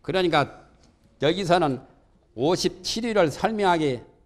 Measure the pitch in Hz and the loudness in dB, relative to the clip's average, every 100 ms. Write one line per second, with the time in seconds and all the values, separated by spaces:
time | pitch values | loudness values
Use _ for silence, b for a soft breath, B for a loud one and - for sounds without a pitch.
0 | - 180 180 156 135 - - _ _ _ | -2 -2 2 2 0 -6 -20 _ _ _
1 | _ _ 139 180 180 180 156 123 - _ | _ _ -2 0 2 2 2 -2 -10 _
2 | _ _ _ 107 139 180 185 - - 233 | _ _ _ -4 -2 0 -2 -6 -8 -6
3 | 233 208 165 - 202 220 196 170 151 123 | -2 2 0 0 -4 0 2 2 0 -4
4 | - _ | -10 _